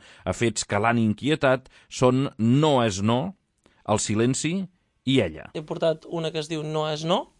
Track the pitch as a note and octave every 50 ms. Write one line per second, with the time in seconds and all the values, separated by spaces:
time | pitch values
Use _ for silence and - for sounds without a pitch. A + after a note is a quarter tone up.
0 | - - - - - F#2 F#2 - A#2+ A#2 G#2+ - - - G#2 G2+ G#2+ A#2 B2 A#2
1 | A2+ G#2+ G2+ - A#2 C#3 D#3 D3+ - C3 C3 C3 - - - - _ _ - -
2 | C3+ B2+ B2+ C3 C#3 - - - G#2+ A#2 B2+ C#3+ D#3 D#3 C#3 B2 A#2 A2 F2+ F#2+
3 | G2+ A2 A#2+ B2+ D#3 G3 F#3+ _ _ _ _ _ _ _ _ _ _ - G#2+ G#2
4 | - - G#2 G#2+ A#2 B2+ C3 - - D#3 F3 G3 F#3+ - _ _ _ _ _ _
5 | _ B2+ C3+ B2+ G2 E2 - - - - - E3+ D3+ - E3 E3 E3 D#3+ D#3+ D#3+
6 | - - F3 E3 D#3+ D#3+ E3 D#3+ D3 D3+ E3 D3+ D3+ D3+ D#3 D#3 D3+ D#3 D#3 D3+
7 | D#3+ E3 F#3+ B3+ - - _